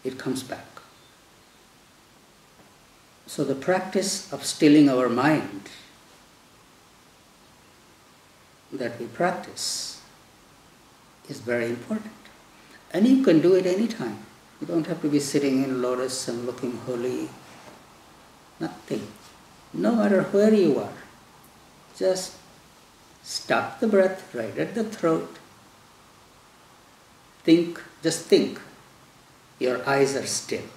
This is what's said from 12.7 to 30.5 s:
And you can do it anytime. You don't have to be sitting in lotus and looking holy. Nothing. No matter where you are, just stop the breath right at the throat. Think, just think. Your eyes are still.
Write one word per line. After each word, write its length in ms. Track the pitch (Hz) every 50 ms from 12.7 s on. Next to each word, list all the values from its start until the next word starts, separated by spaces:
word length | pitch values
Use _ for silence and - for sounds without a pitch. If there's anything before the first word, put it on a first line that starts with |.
| - - - -
And 160 | - 175 208 254
you 160 | 269 262 -
can 160 | - 175 156
do 140 | 147 180 190
it 120 | 185 180
anytime. 520 | 180 180 190 226 233 - - 131 113 104 107 - - - - - - - -
You 80 | - 160
don't 200 | 170 165 151 170
have 140 | 170 165 -
to 40 | 151
be 120 | 143 143
sitting 440 | 143 - - 151 143 139 131 131 139
in 180 | 135 127 123
lotus 460 | 123 123 127 123 131 127 123 - - -
and 180 | 117 117 120
looking 300 | 123 120 - - 123 120 110
holy. 500 | - - 127 117 120 127 123 107 107 104 - - - - - - - - - - - - - - - - - - - - - - - - - -
Nothing. 480 | 165 - - - - - 143 110 104 - - - - - - - - - - - - - -
No 220 | 160 180 214 240
matter 280 | 226 208 202 202 185 170
where 300 | - - 196 208 220 220
you 260 | 208 185 156 131 120
are, 140 | 101 - - - - - - - - - - - - - - - - - - - - - -
just 420 | - - 190 185 - - - - - - - - - - - - - - - _ _ - - - _
stop 580 | - - - - - - - 113 107 - - -
the 80 | - 226
breath 460 | 208 196 185 185 185 - - - -
right 240 | 123 110 107 - 139
at 160 | 151 180 196
the 100 | 226 220
throat. 540 | 214 - - - 165 160 - - - - - - - - - - - - - - - - - - - - - - - _ - _ _ _ _ - - - - - - - _ _ _ - - _ - _ - -
Think, 360 | - 165 170 170 170 170 - - - - -
just 240 | - 160 160 - -
think. 340 | - 202 170 - - - - - - - - - - - - - _ _ - - _ - - _ - - -
Your 280 | 131 123 127 117 - 139
eyes 280 | 139 139 139 127 135
are 100 | 131 110
still. 380 | - - - - -